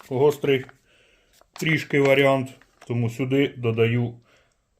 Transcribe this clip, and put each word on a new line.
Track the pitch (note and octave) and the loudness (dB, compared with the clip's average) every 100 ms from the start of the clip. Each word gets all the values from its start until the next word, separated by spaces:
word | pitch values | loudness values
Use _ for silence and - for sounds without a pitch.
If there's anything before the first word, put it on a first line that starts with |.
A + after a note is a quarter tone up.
| - | -8
гострий | B2+ D3 C#3+ D3 C3+ B2+ - _ _ _ _ _ _ _ | 0 0 2 0 -2 -4 -20 _ _ _ _ _ _ _
трішки | - D#3+ D#3 - D3 | -8 -2 -2 0 0
варіант, | C#3 C3+ C#3 C3+ B2+ - _ _ - | 4 4 4 2 -2 -12 _ _ -8
тому | A#2+ A#2 | -4 -4
сюди | A#2 B2+ C#3 C#3 - | -4 -2 0 -2 -2
додаю | A#2 A2+ A2+ A#2+ A#2+ - _ _ _ _ _ | -4 0 0 0 -4 -8 _ _ _ _ _